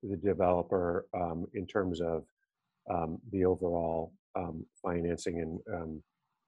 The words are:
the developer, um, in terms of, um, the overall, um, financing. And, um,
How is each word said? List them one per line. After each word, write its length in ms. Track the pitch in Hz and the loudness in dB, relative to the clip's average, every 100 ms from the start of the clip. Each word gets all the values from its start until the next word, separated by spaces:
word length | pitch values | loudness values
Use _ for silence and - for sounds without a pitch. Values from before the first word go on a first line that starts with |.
the 140 | 95 95 | -6 0
developer, 880 | 98 87 90 87 85 95 87 87 - | 2 4 6 4 4 2 2 0 -2
um, 320 | 95 85 80 101 | -2 -2 -2 -4
in 120 | 104 87 | -6 -2
terms 340 | 107 92 82 | 0 0 0
of, 240 | 85 82 - _ _ _ _ _ - | 0 -2 -6 _ _ _ _ _ -6
um, 280 | 90 82 82 120 | -2 -2 -6 -4
the 140 | 98 | 2
overall, 680 | 92 90 90 85 82 82 80 - _ | 4 4 2 0 0 -2 -4 -10 _
um, 300 | 95 85 80 - _ | -8 -6 -8 -12 _
financing. 580 | 95 87 87 82 - 85 | -2 0 0 -2 -2 -4
And, 200 | 80 87 - | -4 -6 -8
um, 280 | 92 82 78 - _ _ _ | -8 -6 -10 -14 _ _ _